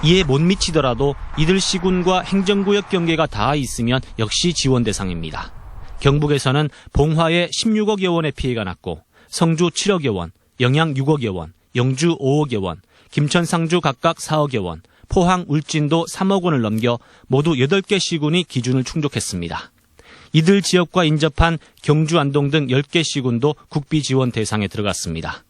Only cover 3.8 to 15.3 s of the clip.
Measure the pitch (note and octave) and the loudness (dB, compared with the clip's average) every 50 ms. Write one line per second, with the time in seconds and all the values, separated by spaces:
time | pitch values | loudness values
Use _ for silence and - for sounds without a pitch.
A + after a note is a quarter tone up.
3.8 | A#2 A#2 B2 C3 B2 - - - A2+ G#2 - - - F3 E3+ - - C3+ C3 B2 | 0 0 0 0 -2 -6 -4 -4 -4 -2 -2 -2 0 0 0 0 0 2 2 2
4.8 | A#2+ A2 G2 - G2 F#2 F2 E2+ D#2+ D#2 D2+ - - - - - - - - - | 2 0 -2 -4 -4 -6 -6 -6 -8 -8 -8 -10 -12 -12 -14 -16 -16 -16 -16 -14
5.8 | - - - - - C#3+ C#3+ D3 D3 D3 D3 C#3 - C3+ C3 C#3+ D3+ D3 - - | -14 -14 -12 0 2 2 2 2 2 0 0 0 0 0 0 0 0 -2 -4 -10
6.8 | - - _ - C#3 D#3 D#3+ D#3 E3 D#3+ E3 F3 F3 E3+ - - - A3+ G#3+ G#3+ | -20 -6 _ 0 2 2 2 2 2 2 2 0 0 -2 -4 -4 0 0 2 2
7.8 | G#3+ G#3 G#3+ G3 F#3+ F3+ F3 E3+ D#3+ D3+ C3+ - - C3 B2 A2+ G#2 F#2 F2 - | 2 0 0 0 0 0 0 0 0 -2 -4 -4 -4 -2 -2 -2 -4 -6 -8 -8
8.8 | _ - E2 D#2 _ _ _ _ _ _ - - F3 E3 E3 D3+ F3 F3 - - | _ -10 -10 -10 _ _ _ _ _ _ -2 0 2 2 2 2 0 0 0 -2
9.8 | - G3 G3+ F3+ D3 C3 G#2+ F#2 E2+ E2+ - _ _ _ _ _ B2 B2 C3 D3+ | -2 0 0 0 0 -2 -2 -2 -4 -8 -10 _ _ _ _ _ 0 2 4 2
10.8 | E3 E3 C#3+ C3+ C3+ C#3 D#3 D3 B2 A2 F#2+ F2+ E2 F2 - _ _ _ _ A#2+ | 2 0 0 -2 0 0 0 0 0 -4 -6 -6 -10 -12 -14 _ _ _ _ 0
11.8 | B2 C3 C3 B2+ D#3 E3+ E3 - C#3 C3 C#3 D3+ D3+ C#3 A#2+ G#2 F#2+ F#2 E2 - | 0 0 0 0 0 0 0 0 0 0 2 2 0 0 -2 -4 -4 -4 -6 -8
12.8 | _ _ _ _ _ _ - - D3 D3 - F3+ E3+ D#3+ - E3+ E3 D#3+ E3 F3 | _ _ _ _ _ _ -2 0 0 2 2 0 0 2 0 0 0 0 0 0
13.8 | D#3 D3 C3+ _ - E3 E3 - - - D#3 D#3 D3+ C#3+ B2 A2+ F#2+ F2+ E2 D#2+ | 0 0 -4 _ -2 -2 -2 -2 -4 -2 0 0 0 0 -2 -4 -4 -4 -8 -10
14.8 | - _ _ _ - _ - F#3+ F3 F3 | -14 _ _ _ -10 _ 2 2 4 4